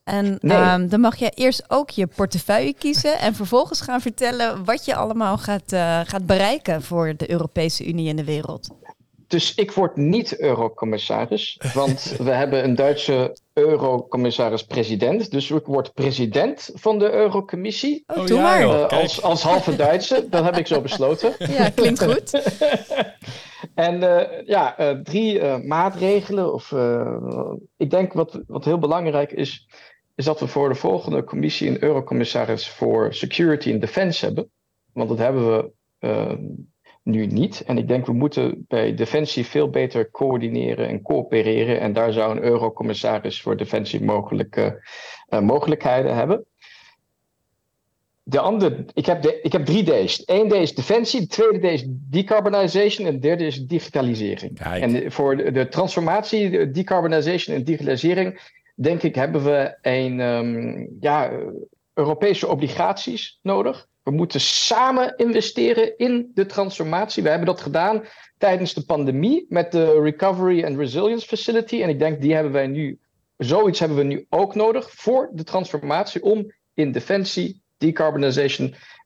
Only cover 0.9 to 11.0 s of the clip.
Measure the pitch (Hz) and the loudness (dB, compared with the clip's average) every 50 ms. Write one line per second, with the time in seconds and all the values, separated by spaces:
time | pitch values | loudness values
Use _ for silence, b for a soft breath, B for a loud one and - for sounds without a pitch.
0.9 | 214 214 240 220 - - 240 214 - - 254 254 254 - - - - 269 294 - | 4 4 4 4 2 0 -2 -4 -2 0 0 2 0 0 -2 -2 0 0 0 -2
1.9 | - - 190 175 - - 196 190 - 170 - - 202 226 262 277 277 - - 294 | -2 -4 -4 -2 -2 -2 -2 -2 -2 -2 0 0 0 2 0 -2 -4 -4 -2 -2
2.9 | 294 - - 294 302 - - 214 214 214 208 180 240 247 311 349 330 - - - | 0 0 2 0 0 0 0 -2 -2 -2 -2 0 2 2 2 2 -2 -8 -6 -4
3.9 | 247 254 - 247 220 - 262 240 247 240 233 226 214 190 185 185 233 - - 285 | -4 -4 -2 -4 -4 -2 -2 0 0 0 -2 -2 -2 -2 -2 -2 -2 -2 -2 -4
4.9 | - - - 220 220 226 220 196 196 - - - 202 196 - - 196 180 170 170 | -2 -2 -2 -2 -2 0 0 0 0 -2 -2 -4 -4 -4 -4 -4 -2 0 0 0
5.9 | 165 165 170 - - 196 185 165 196 190 196 208 262 302 - - 165 156 135 - | 0 0 -2 -4 -6 -4 0 0 2 2 2 2 0 -2 -2 -2 -4 -4 -4 -4
6.9 | 175 170 165 156 156 156 - - 175 170 165 156 - 175 160 165 - - - - | -2 -2 -2 -2 -4 -4 -4 -2 -2 -2 -2 -2 -2 -2 -2 -2 -2 -4 -4 -4
7.9 | 165 170 160 156 151 156 147 147 151 147 147 - - - - - - - - - | -4 -2 -2 -2 -2 -4 -4 -4 -4 -4 -6 -8 -10 -12 -14 -16 -18 -20 -20 -20
8.9 | - _ _ _ _ _ _ - - 165 160 - - - 202 196 - 202 190 175 | -20 _ _ _ _ _ _ -2 0 0 0 0 0 -2 -2 0 2 0 0 2
9.9 | - - 143 151 190 233 226 - - - 151 147 123 113 117 110 - - 117 110 | 2 2 2 2 2 2 0 -2 -4 0 0 2 2 2 0 -2 -4 -4 -4 -2
10.9 | 107 104 | -2 -2